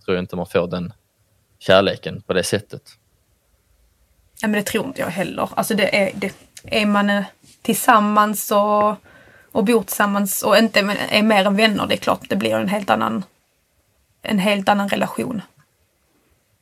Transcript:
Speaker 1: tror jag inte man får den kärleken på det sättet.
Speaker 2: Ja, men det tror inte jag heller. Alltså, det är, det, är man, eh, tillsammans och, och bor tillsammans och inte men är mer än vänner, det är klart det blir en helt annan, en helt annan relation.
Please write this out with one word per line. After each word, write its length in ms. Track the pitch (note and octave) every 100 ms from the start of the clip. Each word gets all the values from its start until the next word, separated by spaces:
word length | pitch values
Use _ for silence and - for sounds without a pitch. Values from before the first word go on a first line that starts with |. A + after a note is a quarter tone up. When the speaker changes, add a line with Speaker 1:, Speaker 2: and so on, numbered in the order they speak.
Speaker 1:
tror 120 | - F2+
jag 60 |
inte 140 | F2+ F2+
man 100 | F2
får 200 | F#2+ F2+
den 260 | F2+ F2 - _ _ _ _ _ _
kärleken 640 | - F#2+ G2 F2+ E2+ F#2+
på 100 | -
det 100 | F#2
sättet. 400 | - G2+ - - - _ _ _ _ _ _ _ _ _ _ _ _ _ _ -
Speaker 2:
Ja, 80 | A3
men 40 |
det 100 | G#3
tror 220 | G3+ G#3+ -
inte 140 | -
jag 80 | -
heller. 400 | F3 E3+ - -
Alltså, 200 | - G3
det 220 | G#3 G3+ G#3
är, 140 | G3
det, 200 | G3+ G3 - - -
är 220 | - A3 G#3
man, 240 | G#3 G3+
eh, 140 | G3+ F#3+ - - _
tillsammans 880 | - - - A3+ G#3 G#3 G#3+ G#3 -
och, 460 | G#3 G#3 G#3 G#3 G#3 - - - - _
och 120 | -
bor 180 | G#3 A#3
tillsammans 600 | G3 - G3+ G3+ G3 -
och 140 | G#3 G#3
inte 260 | A3+ G#3+
men 140 | G3+ G#3
är 260 | - G#3+
mer 220 | A3 G#3
än 120 | G3 G3
vänner, 300 | A3 G3+ -
det 80 |
är 40 | G3+
klart 300 | - - -
det 80 | G#2+
blir 180 | A2+
en 140 | A2 A2
helt 220 | G#2 -
annan, 340 | A2 A2 G#3 - _ _ _ _ _ _ _ _ _
en 160 | - G#3+
helt 300 | G3+ G3+ G3
annan 200 | G3+ G3+
relation. 540 | G#3 G3 - A3+ G3+ - _ _ _ _ _ _ _ _ _ _ _